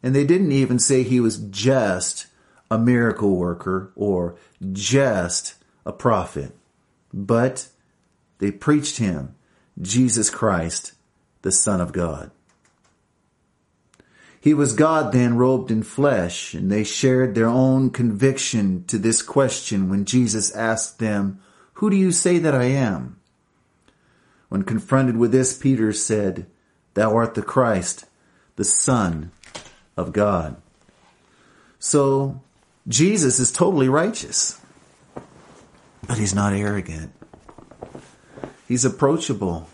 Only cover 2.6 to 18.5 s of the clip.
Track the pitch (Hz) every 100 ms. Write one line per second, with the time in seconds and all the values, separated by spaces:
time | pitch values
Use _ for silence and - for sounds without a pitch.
2.6 | _ 113 117 123 117 104 104 92 90 87
3.6 | 92 95 95 - 101 92 87 87 _ _
4.6 | 95 95 98 131 135 101 87 - - -
5.6 | _ _ - - 127 107 90 - 69 -
6.6 | _ _ _ _ _ 92 98 117 127 127
7.6 | - _ _ _ _ _ _ _ 98 98
8.6 | - 151 143 - 107 80 69 - _ _
9.6 | _ - 90 117 127 110 104 - 110 90
10.6 | 82 - - _ _ _ _ _ 92 -
11.6 | - 95 87 92 85 69 - _ _ _
12.6 | _ _ _ _ _ _ _ _ _ _
13.6 | _ _ _ _ _ _ - _ 147 151
14.6 | 139 107 156 160 131 123 123 117 127 131
15.6 | - 110 107 - 143 113 87 - - 85
16.6 | 95 104 104 - 131 127 127 107 113 123
17.6 | 131 131 131 - 123 101 135 131 -